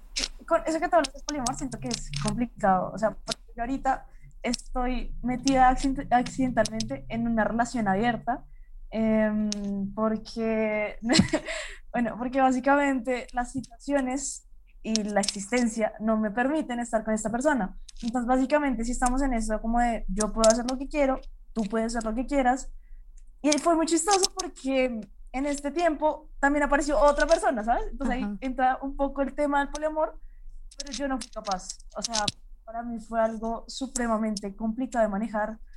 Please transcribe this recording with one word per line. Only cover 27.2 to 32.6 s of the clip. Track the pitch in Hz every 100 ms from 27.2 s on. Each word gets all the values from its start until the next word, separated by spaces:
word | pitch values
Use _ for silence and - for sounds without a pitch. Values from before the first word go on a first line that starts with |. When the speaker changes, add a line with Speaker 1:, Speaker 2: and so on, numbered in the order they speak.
| 302
Speaker 1:
persona, | 330 392 247
¿sabes? | 214 294 427
Entonces | - 269 247
Speaker 2:
Ajá. | 302
Speaker 1:
ahí | 202
entra | 262 262 254 262
un | 269 277
poco | 277 277
el | 269
tema | - 294 285
del | 277
poliamor, | 294 311 311 330 - - - - - - -
pero | 285
yo | 233 277
no | 262
fui | -
capaz. | 214 214 185 - - - -
O |
sea, | 214 226 208 - - -